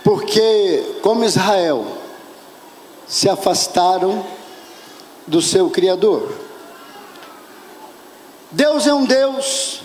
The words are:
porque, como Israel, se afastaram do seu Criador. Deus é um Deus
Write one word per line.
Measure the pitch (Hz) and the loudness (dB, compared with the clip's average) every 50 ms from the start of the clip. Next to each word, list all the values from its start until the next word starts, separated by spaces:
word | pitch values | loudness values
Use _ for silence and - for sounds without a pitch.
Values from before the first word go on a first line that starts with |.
| - | 4
porque, | 208 208 170 - - - 220 220 220 220 214 202 190 165 135 - - - - | 2 2 2 -2 -2 0 2 4 4 4 4 2 2 0 0 -2 -4 -10 -2
como | - 196 226 233 233 | 0 0 2 2 2
Israel, | 220 175 214 185 196 208 190 175 165 147 123 104 - - - - - - - - - - - - - - - - - - - - - - - - - | 2 2 2 2 2 2 2 2 0 0 -2 -4 -6 -10 -12 -14 -16 -18 -20 -20 -20 -20 -20 -20 -20 -20 -20 -20 -20 -20 -20 -20 -20 -20 -20 -16 -8
se | - - - 202 | -6 0 0 0
afastaram | 190 190 - 190 180 185 - - - 185 175 180 185 180 175 190 202 220 - - - - - - - - - - - - - - - - - - - - - | 0 2 0 0 0 0 -2 -2 0 2 2 2 2 2 0 -2 -2 -2 -6 -10 -14 -16 -18 -20 -20 -20 -20 -20 -20 -20 -20 -20 -20 -20 -20 -20 -20 -20 -10
do | - 151 170 | -2 0 0
seu | 165 - - 190 185 165 | 0 2 2 2 2 2
Criador. | - - 180 185 185 180 196 214 185 120 107 - - - - - - - - - - - - - - - - - - - - - - - - - - - - - - - - - - - - - - - - - - - - - | 2 2 2 2 2 2 2 2 2 2 -2 -6 -8 -12 -14 -16 -18 -20 -20 -20 -20 -20 -20 -20 -20 -20 -20 -20 -20 -20 -20 -20 -20 -20 -20 -20 -20 -20 -20 -20 -20 -20 -20 -20 -20 -20 -20 -20 -20 -20 -20 -20 -20 -20 -20 -14
Deus | 160 160 277 - 302 294 - 294 | -2 0 2 2 2 2 2 2
é | 294 | 2
um | 285 269 | 2 2
Deus | 226 254 262 269 269 262 262 269 - - - - - - - - | 2 2 2 2 2 0 -4 -6 -4 -4 -4 -6 -6 -8 -12 -16